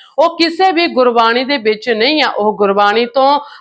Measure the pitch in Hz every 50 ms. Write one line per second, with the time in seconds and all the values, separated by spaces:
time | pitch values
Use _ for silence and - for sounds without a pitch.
0 | - - _ - 294 330 330 330 330 330 339 339 381 381 349 320 339 339 226 240
1 | 254 247 233 240 226 226 226 226 262 247 285 285 208 220 214 214 - 247 233 214
2 | 220 269 311 302 269 233 - - 208 214 208 175 208 196 196 202 208 202 208 226
3 | 240 233 - 269 269 269 285 285 285 - - -